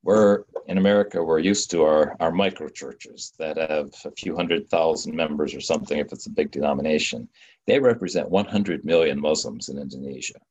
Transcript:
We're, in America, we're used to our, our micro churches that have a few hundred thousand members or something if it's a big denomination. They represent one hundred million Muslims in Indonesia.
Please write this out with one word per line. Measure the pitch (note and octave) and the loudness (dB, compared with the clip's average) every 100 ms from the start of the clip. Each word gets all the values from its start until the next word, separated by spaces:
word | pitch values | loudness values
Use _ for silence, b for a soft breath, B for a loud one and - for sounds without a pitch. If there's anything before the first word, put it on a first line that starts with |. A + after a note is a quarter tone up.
We're, | E2+ G#2+ G#2 G2+ - - - | 4 6 6 4 -2 -14 -4
in | F#2 | 2
America, | G2 G#2 G2+ F2 | 4 4 2 -2
we're | D#2+ D#2+ | 2 2
used | F2 G2+ - | 4 0 0
to | E2+ | 2
our, | D#2 D#2 D2 - | 4 6 4 0
our | E2 | 0
micro | E2+ G2 - D2+ | 2 0 -2 -12
churches | - C#2 - - - - _ | -12 -14 -16 -20 -16 -18 _
that | D#2 D2+ | -6 -4
have | D#2 D#2 C#2+ - | -2 -2 -4 -12
a | - | -16
few | - F2+ E2 | -10 -8 -4
hundred | E2+ E2 - | -4 -6 -2
thousand | E2+ E2 D#2 D#2 | 0 2 0 -4
members | D#2+ D#2 D2 D2 | -4 -4 -2 -4
or | C#2 | -4
something | - D#2+ C2+ D2 | -4 -4 -2 -4
if | C#2+ | -4
it's | - - | -8 -6
a | |
big | D2 D2 | -4 -4
denomination. | C#2+ D2 C#2 D2+ D#2 - C2 A#1+ b b b - | -2 -2 0 0 0 -2 -6 -12 b b b 2
They | C3+ | 4
represent | B2+ A#2 F2+ F2 D2+ | 4 2 -2 -4 0
one | F#2 G#2 | 0 0
hundred | G#2+ G2 D#2+ | -2 -2 -4
million | D2 E2 D#2+ C#2 | 2 4 4 0
Muslims | D2+ D#2 - - - | 0 0 -2 -10 -12
in | C#2 | -10
Indonesia. | C#2 C2 C#2 C2 - - _ | -10 -12 -12 -10 -12 -14 _